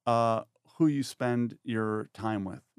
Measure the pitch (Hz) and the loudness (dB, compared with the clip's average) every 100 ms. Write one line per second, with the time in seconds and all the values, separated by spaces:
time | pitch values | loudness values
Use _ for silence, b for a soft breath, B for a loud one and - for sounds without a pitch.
0 | - 117 117 113 - _ _ - 160 143 | 0 2 4 0 -4 _ _ 0 2 2
1 | 131 - 123 120 117 - - 113 110 107 | -2 -4 -2 0 -2 -4 -4 -2 0 -2
2 | - - 110 107 95 131 - | -6 -6 -4 -2 -4 -8 -16